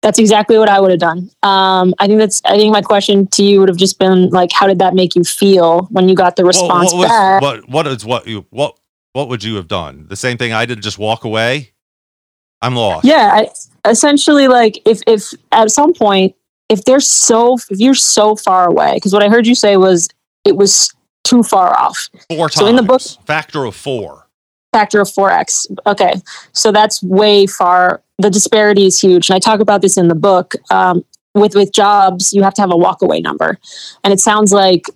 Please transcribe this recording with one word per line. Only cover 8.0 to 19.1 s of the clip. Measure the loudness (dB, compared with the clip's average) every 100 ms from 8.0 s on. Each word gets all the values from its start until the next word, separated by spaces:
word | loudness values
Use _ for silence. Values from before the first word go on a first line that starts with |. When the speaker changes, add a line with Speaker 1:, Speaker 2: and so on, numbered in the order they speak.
| -6
Speaker 2:
what | -6 -6
you, | -14 -14
what, | -8 -8 -8 _ _ _
what | -10 -8
would | -8
you | -8 -10
have | -8
done? | -8 -10 -16 -18
The | -8
same | -8 -6
thing | -6
I | -4 -4
did, | -6
just | -10 -8
walk | -6 -6
away? | -4 -4 -2 -4 -10 _ _ _ _ _ _ _ _ _
I'm | -6 -4
lost. | -4 0 2
Speaker 1:
Yeah, | 2 2
I, | 0 -2 -8 -20 _ -2
essentially, | 0 2 0 2 2 4
like, | 4 2 0 -2
if, | 0 0
if | -2 -2 -18 _
at | 0 0
some | 0 0
point, | 0 0 0 0 -4 _ _ _
if | -2 2
they're | 0
so, | 0 -2 0 0 0 0 -6
if | -2
you're | 0 2
so | 0 2 0 0
far | -2 0 2
away, | 0 0 -2
'cause | -2